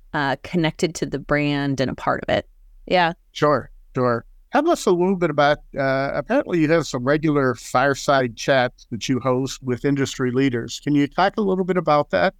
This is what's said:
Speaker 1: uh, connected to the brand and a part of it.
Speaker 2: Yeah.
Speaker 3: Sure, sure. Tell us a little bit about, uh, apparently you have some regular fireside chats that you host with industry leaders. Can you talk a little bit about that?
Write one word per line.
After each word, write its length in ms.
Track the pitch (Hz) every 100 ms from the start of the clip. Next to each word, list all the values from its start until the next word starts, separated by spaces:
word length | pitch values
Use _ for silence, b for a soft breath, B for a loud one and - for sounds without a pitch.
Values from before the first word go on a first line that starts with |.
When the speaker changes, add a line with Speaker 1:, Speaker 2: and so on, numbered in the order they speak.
| -
Speaker 1:
uh, 220 | 156 139 -
connected 520 | - 180 160 - 160 -
to 100 | 143
the 140 | 139
brand 600 | - 147 147 143 143 135
and 100 | 127
a 40 | -
part 280 | - -
of 60 | -
it. 160 | - - _ - - -
Speaker 2:
Yeah. 280 | 180 165 - _
Speaker 3:
Sure, 400 | - 151 127 - - - 131
sure. 300 | 123 117 - - _
Tell 180 | 277 330
us 160 | 311 214
a 40 |
little 240 | 175 185 185
bit 140 | 170
about, 300 | 147 147 147 - 135
uh, 340 | 135 135 139
apparently 460 | - 143 269 - 175
you 120 | 151
have 140 | 165 -
some 160 | 127
regular 500 | 123 156 156 143 131 120
fireside 800 | - 127 139 139 - 135 123 -
chats 520 | - 135 123 _ -
that 180 | 110 -
you 120 | 123
host 420 | 131 127 131 -
with 240 | 131 120 143
industry 460 | 139 131 - 127
leaders. 480 | 127 135 117 - -
Can 120 | 147 143
you 120 | 139
talk 300 | - 196 220
a 40 |
little 220 | 196 185 185
bit 120 | 180
about 320 | 160 147 -
that? 240 | 180 185